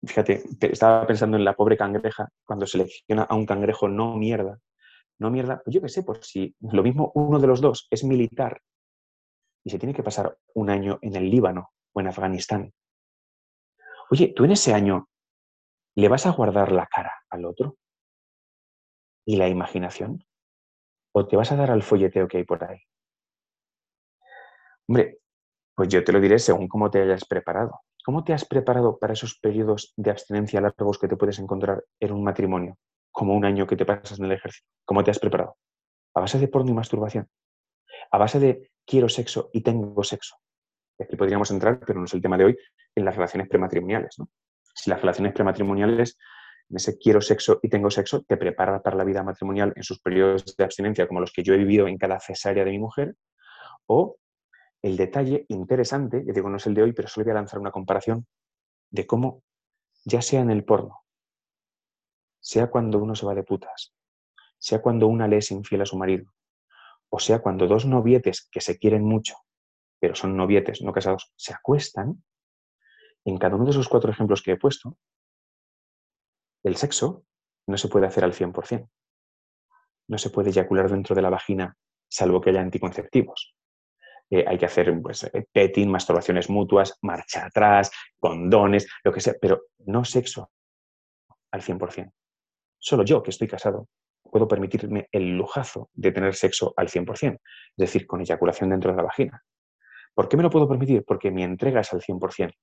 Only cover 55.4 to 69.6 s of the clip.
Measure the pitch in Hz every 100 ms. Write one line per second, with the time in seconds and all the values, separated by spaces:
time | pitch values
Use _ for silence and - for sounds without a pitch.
55.4 | - 101 92 131 117 139 135 120 139 98
56.4 | 98 98 110 104 113 117 - - 110 107
57.4 | 101 101 101 98 95 98 104 113 117 _
58.4 | _ _ _ _ _ - - 117 131 -
59.4 | _ _ _ _ _ _ - 120 117 139
60.4 | 123 107 101 104 101 - _ _ _ _
61.4 | _ _ _ _ _ _ _ _ _ _
62.4 | - 110 120 123 117 104 107 107 101 98
63.4 | 95 95 - - - _ _ _ _ _
64.4 | _ _ - 110 123 117 110 117 110 104
65.4 | 104 98 101 101 98 95 95 92 - _
66.4 | _ _ _ _ - _ _ - - 113
67.4 | 104 95 90 107 131 131 113 123 101 92
68.4 | _ - - 90 107 107 107 110 110 -
69.4 | _ _